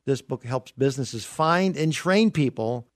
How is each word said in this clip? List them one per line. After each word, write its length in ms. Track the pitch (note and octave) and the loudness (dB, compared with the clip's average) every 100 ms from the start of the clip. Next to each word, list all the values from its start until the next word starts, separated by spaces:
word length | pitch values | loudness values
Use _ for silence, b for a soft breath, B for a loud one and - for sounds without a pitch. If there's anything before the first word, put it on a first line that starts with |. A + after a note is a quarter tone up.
| - | -4
This 160 | C3 | -4
book 220 | - C3 | -4 -8
helps 280 | A#2+ C3 - | -4 -6 -6
businesses 520 | - C#3 C3+ B2 A2+ | -2 0 0 -6 -8
find 520 | - - D#3+ F3 F#3+ D#3 | -10 0 2 4 2 0
and 160 | D#3 | -2
train 400 | C#3+ F3 G3 A3+ | 0 2 4 4
people 560 | D#3+ C3+ - A2 B2 - | 2 0 0 -4 -4 -8